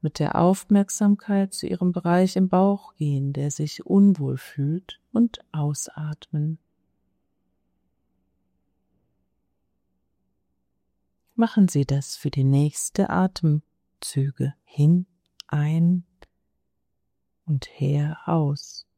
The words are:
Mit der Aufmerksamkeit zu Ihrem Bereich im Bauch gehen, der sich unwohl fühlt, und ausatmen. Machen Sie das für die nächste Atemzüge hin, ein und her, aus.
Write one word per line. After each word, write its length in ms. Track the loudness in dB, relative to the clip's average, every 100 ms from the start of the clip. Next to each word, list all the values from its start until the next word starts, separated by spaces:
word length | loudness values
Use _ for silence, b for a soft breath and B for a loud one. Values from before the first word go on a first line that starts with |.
Mit 140 | -6 -4
der 180 | -2 2
Aufmerksamkeit 1160 | 2 2 2 2 2 0 2 2 0 -2 -2
zu 140 | -4 -6
Ihrem 240 | -2 -2
Bereich 440 | -2 0 2 2 2
im 140 | 2
Bauch 460 | 4 2 0 -6 _
gehen, 380 | -2 -2 -2
der 180 | -4 -6
sich 340 | -4 -6 -8 2
unwohl 520 | 6 6 4 -2 -6
fühlt, 640 | -8 -6 -4 -4 -8 -20 _
und 280 | 0 0 -2 _
ausatmen. 1040 | -6 -4 -6 -10 -10 -10 -10 -8 -4 -4 -6 _ _ _ _ _ _ _ _ _ _ _ _ _ _ _ _ _ _ _ _ _ _ _ _ _ _ _ _ _ _ _ _ _ _ _ _ _ _ _ _ _ _ _ _ _ _ _ -2
Machen 320 | 0 4 2
Sie 180 | 2 -2
das 300 | -4 -4 -8
für 160 | -6
die 120 | -2
nächste 680 | 2 2 2 -2 -8 -4 -2
Atemzüge 1400 | 0 -2 0 0 0 _ _ _ _ -8 -4 -4 -4 -6 -8
hin, 420 | _ 0 2 2 0 _ _ _ -6
ein 560 | -4 -2 2 2 0 -4 _ -20 _ _ _ _ _ _ _ _ _ _ _ -4
und 220 | -4 -4
her, 460 | -6 -2 -2 -2 -6 -2
aus. 640 | 0 0 -4 -10 -20 -20